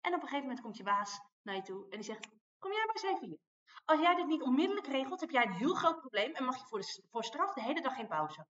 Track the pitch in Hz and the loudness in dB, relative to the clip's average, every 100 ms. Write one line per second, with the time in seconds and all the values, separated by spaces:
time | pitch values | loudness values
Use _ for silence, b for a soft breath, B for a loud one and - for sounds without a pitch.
0 | 359 349 - 285 349 262 220 190 190 202 | -2 -2 -2 -6 -4 -8 -8 -10 -2 0
1 | 208 - - _ 220 190 190 190 196 220 | 0 -8 -14 _ -6 -6 -6 -12 -10 -10
2 | 214 220 - _ _ _ 381 415 440 440 | -8 -10 -12 _ _ _ -4 -2 0 0
3 | 392 370 208 156 _ _ _ B - 311 | 0 -2 -2 -12 _ _ _ B 4 6
4 | 339 349 302 311 277 262 370 403 330 269 | 6 4 2 2 4 6 6 2 0 0
5 | 269 370 - 262 233 180 269 370 - - | 0 -4 0 2 2 2 2 4 2 2
6 | 262 208 233 320 254 254 - 214 - - | -2 0 0 0 -2 -2 -4 -6 -6 -10
7 | _ 233 - 294 392 262 226 320 262 - | _ -6 -4 -2 -2 0 -2 0 -2 -4
8 | 208 156 151 - 156 | -4 -2 -2 -6 -16